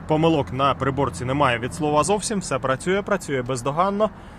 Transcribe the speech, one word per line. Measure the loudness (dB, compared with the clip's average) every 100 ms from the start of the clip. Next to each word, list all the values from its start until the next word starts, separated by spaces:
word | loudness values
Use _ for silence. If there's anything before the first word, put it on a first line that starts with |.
| 0
помилок | 2 4 4 0
на | 0 0
приборці | 2 0 0 -2 -2 -2
немає | 2 2 2
від | -2
слова | -2 2 2
зовсім, | 2 0 0 -4
все | -2 -2
працює, | 0 0 0 -2
працює | 0 -2 -2 -2
бездоганно. | -2 -4 -2 0 0 2 0 -2 -16